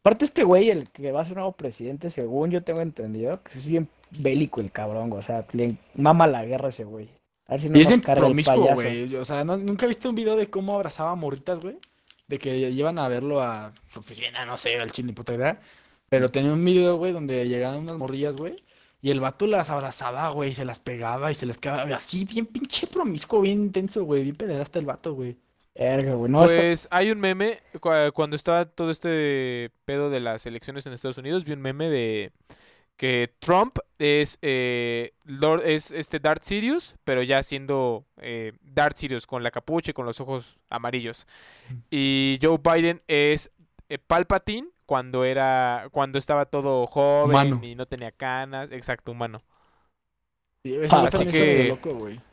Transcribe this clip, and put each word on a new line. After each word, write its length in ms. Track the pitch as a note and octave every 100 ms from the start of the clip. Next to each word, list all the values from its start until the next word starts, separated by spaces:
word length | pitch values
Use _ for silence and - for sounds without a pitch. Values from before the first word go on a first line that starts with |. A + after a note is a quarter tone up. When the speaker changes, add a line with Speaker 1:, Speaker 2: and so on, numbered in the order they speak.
Speaker 1:
Aparte 240 | G3+ A3
este 180 | C#4+ -
güey, 260 | G#3 F#3 A3+
el 200 | F#3 B2+
que 240 | - C#3
va 80 | C#3
a 40 |
ser 120 | E3 F#3
nuevo 160 | F#3+
presidente, 580 | F#3 C#3+ - A#2+ C#3+ E3+
según 400 | D#3+ A#2 C3 D#3+
yo 140 | F3
tengo 160 | E3+ E3
entendido, 600 | E3 D#3 A2 A2 A#2 F#3
que 120 | - C3
es 120 | C#3
bien 200 | E3 D#3 _ _
bélico 500 | D3+ C3+ C3+ D3 -
el 120 | G2
cabrón, 380 | - G#2+ G#2+ A#2
güey, 100 | G2+
o 20 |
sea, 240 | - A#2 A2
le 240 | A#2+ A#2+ A2 _
mama 320 | - C#3+ E3 E3
la 180 | B2+
guerra 220 | A2+ C3 C3+
a 20 |
ese 120 | B2
güey. 260 | G#2 A2 G#2+ _ _ _ -
A 60 |
ver 80 | C#3+
si 100 | D3+
no 80 | D3
Speaker 2:
Y 40 |
es 40 | D#3+
Speaker 1:
nos 40 |
Speaker 2:
bien 100 | A#3+
Speaker 1:
carga 200 | - C3+
el 40 | C3
Speaker 2:
promiscuo, 280 | C#3+ D3 -
Speaker 1:
payaso. 140 | C3
Speaker 2:
güey. 400 | C3+ A#2+ A#2+ B2
O 100 | C3
sea, 200 | B2+ D3
¿no, 120 | D3+ F#3+
nunca 280 | G3+ G3+ A#3+
viste 220 | A#3+ B3+
un 80 | A#3
video 180 | A3
de 160 | A3 G#3
cómo 240 | G3 F#3+
abrazaba 400 | G3+ F3+ - D#3+
morritas, 460 | F3 D3+ C3+ C#3 F3
güey? 180 | F3 D#4 - _ _ _ _
De 140 | C#3
que 340 | C3+ C3 C3
llevan 240 | B2+ D3+ E3+
a 80 | C3+
verlo 340 | B2 C#3 C#3+
a 320 | B2 A2 G#2+ G#2 _
su 80 | -
oficina, 440 | - A#2 A#2+ B2
no 140 | A#2+ B2
sé, 180 | A#2+ A#2
al 140 | A2+
chile, 220 | - B2
puta 220 | A2 A#2+
idea. 260 | A#2+ C3+ G#3 - - _ _ _
Pero 240 | C3 B2+
tenía 200 | C3+ C#3
un 120 | D#3
video, 320 | F3 F#3 F3 E3+
güey, 160 | F3+
donde 340 | E3+ D3 B2+ B2
llegaban 300 | B2 B2 C#3+
unas 180 | E3 E3
morrillas, 380 | C3 C3+ D3 C3+
güey, 200 | - F#4 _ _ _ _
y 80 | C#3
el 100 | C#3
vato 260 | C3 - G#3
las 240 | G#3 D#3
abrazaba, 600 | D3 C3+ - C3 B2+ D#3+
güey, 220 | D3 C#3
se 120 | C3
las 160 | B2+ A#2
pegaba 500 | - B2 A2+ B2+ D3+
y 60 | D3
se 100 | B2
les 120 | A2+
quedaba, 240 | C#3 C#3 C#3+
así, 300 | B2+ - F#3
bien 220 | G3 A3+ A3+
pinche 420 | - B3+ - F4
promiscuo, 520 | F#4 D4 D#3 - A3
bien 200 | F#3+ G#3
intenso, 420 | G#3 F#3 F#3+ A3
güey, 200 | E3+ C#3+
bien 100 | C3+ D3
pederasta 440 | A3 C#3+ C#3+ F3
el 60 | D3
vato, 280 | B2+ E3+
güey. 220 | C#3 B2 B2 _ _ _
Speaker 1:
Verga, 380 | - B2 C3+ C3+
güey, 160 | B2+ A#2+
no, 140 | D3
eso 100 | E3+
Speaker 3:
Pues, 320 | E3+ E3+ E3+ -
hay 200 | F3+ G3+
un 80 | A3
meme, 420 | G3 F#3 G#3 A3 _ D#3
cua-, 320 | E3+ D#3 D3
cuando 240 | - D3+ D3
estaba 300 | - E3+ E3+
todo 240 | - F3+
este 800 | D#3 E3+ D#3+ D3 C#3 B2+ B2 A#2+ _ -
pedo 240 | C#3 D3
de 100 | C3+
las 240 | A#2+ A2
elecciones 400 | A#2+ A#2 - C#3 C#3
en 60 |
Estados 240 | A#2+ C3+ C3
Unidos, 280 | C3 F3+
vi 80 | D3+
un 100 | D3
meme 260 | C3+ C3+ D#3+
de 420 | C#3+ A2+ A2 G2+ _ _ - - _ _ _
que 340 | C3 B2 A#2+ _
Trump 400 | - F3+ B3 - - _
es, 400 | D3 D3 C#3+ -
eh, 720 | D3+ C3 B2+ A#2+ A#2+ A#2 A#2+ _
Lord, 380 | D3+ C#3 D3+ D#3+
es 260 | E3 D#3 -
este 300 | - D3+ D#3
Darth 220 | D3 D#3
Sidious, 520 | - G3+ A3+ D#4+ - -
pero 180 | - C3
ya 200 | B2+ C3+
siendo, 640 | C#3 C3+ C3+ C#3 B2+ A2 - _
eh, 340 | A#2+ A#2 A2 A2
Darth 360 | C#3 C#3 D3 -
Sidious, 280 | C3+ B2 -
con 160 | B2+
la 80 | A#2+
capucha 400 | A#2+ - E3 D#3+
y 20 |
con 100 | C#3+
los 160 | A#2+ A#2
ojos 400 | C3+ C3 B2 _ _
amarillos. 580 | A#2 A#2+ B2+ A#2 A2+ - - - - -
Speaker 2:
Mm. 40 | B2+ -
Speaker 3:
Y 480 | D3 C3+ C3+ C3+ C3+
Joe 160 | D3+ D#3+
Biden 440 | E3 E3 E3 E3+ -
es, 420 | D3+ D3 D3+ - _ D#3+ _ _
eh, 100 | C#3+
Palpatine 720 | _ E3+ F3+ F#3+ - G#3+ D#4+ _
cuando 400 | - C3+ B2+ B2+
era, 640 | B2+ C3 C3 C3 B2+ A#2+ A#2
cuando 280 | D3 C3+ C3+
estaba 260 | - D3
todo 420 | C#3 D3 C#3 C3 A#2+
joven 440 | C#3+ C#3+ C#3+ D3
Speaker 2:
Humano. 300 | C#3 C#3 B2+
Speaker 3:
y 100 | A#2+
no 120 | A#2+ B2+
tenía 260 | B2+ A#2
canas. 580 | _ C3 B2+ C3+ C3+ C#3+
Exacto, 400 | B2+ A#2+ B2 -
humano. 300 | A#2+ A#2 G#2+ _ _ _ _ _ _ _ _ _ _ _ _
Speaker 2:
Sí, 120 | C3+ C3+
ese 180 | D#3
Speaker 1:
Ah, 80 | D3+
Speaker 2:
vato 140 | C#3 F3+
Speaker 3:
así 80 |
Speaker 2:
también 40 | F3+
está 140 | D#3+ D3+
Speaker 3:
que 60 | C#3
Speaker 2:
medio 160 | B2
loco, 200 | B2+ E3
güey. 260 | B2+ G#2+ A2+ _